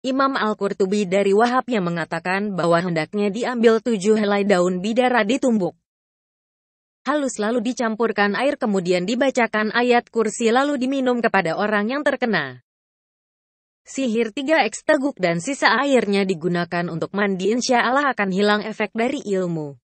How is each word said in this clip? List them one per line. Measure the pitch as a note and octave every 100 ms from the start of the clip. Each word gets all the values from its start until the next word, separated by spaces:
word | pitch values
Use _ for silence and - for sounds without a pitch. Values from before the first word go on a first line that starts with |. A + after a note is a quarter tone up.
Imam | B3+ C4 C#4
Al-Qurtubi | G3+ G#3+ G#3+ G3 - F#3+ G#3 F#3+
dari | F#3+ G3
Wahab | G3+ A#3+ B3+ B3
yang | A#3 F3
mengatakan | E3+ D#3+ E3 F3+ F#3+ G#3 F3+
bahwa | D#3+ E3+
hendaknya | F#3 E3 D#3 G#3 G3+
diambil | G3+ A#3 B3 A3+ A3+
tujuh | B3 A3 G3 A3
helai | G#3 G3+
daun | G3+ F3+ F3+ F3+
bidara | G3+ A#3 B3 B3
ditumbuk | G#3 C4+ C4 A3 E3+ - _ _ _ _ _ _ _ _ _ _ _ _ -
halus | D4 C4+ -
lalu | G#3 B3 A3
dicampurkan | B3 A3+ A3 A3+ G#3+ G3+
air | F#3+ C4+ D4+
kemudian | A#3+ G3 F3 F3+ F3+
dibacakan | A#3+ C#4 B3+ A3+ G#3+ G#3+
ayat | A3+ B3 A#3+ -
kursi | A3+ G#3+ - A#3
lalu | A#3+ C#4+ C#4+
diminum | B3+ C#4 B3 B3
kepada | A3+ F#3+ E3+
orang | D#3+ G#3 G#3+ G#3
yang | C#4
terkena | D4 C4+ B3 F#3 C#3 B2+ _ _ _ _ _ _ _ _ _ _ _ _ -
sihir | - C4 A3 A3+
tiga | D4 C4+ D#4 A3
X | - -
teguk | D#4 C#4 -
dan | F3+ E3+
sisa | E3+ F3+ G3+ A3+
airnya | C#4+ B3+ G3 G3+ G3
digunakan | F3 E3+ F3 E3+ F3 F3
untuk | E3 D#3
mandi, | G3 G3+ F#3+ G3
insya | B3 A#3+ A#3+ G#3+
Allah | C4 C#4+
akan | A#3 G3
hilang | F#3 G#3 G#3 G#3
efek | G#3 G#3
dari | A3+ A#3+ C#4+
ilmu | G#3 F#3+ F3+ E3 D3 C3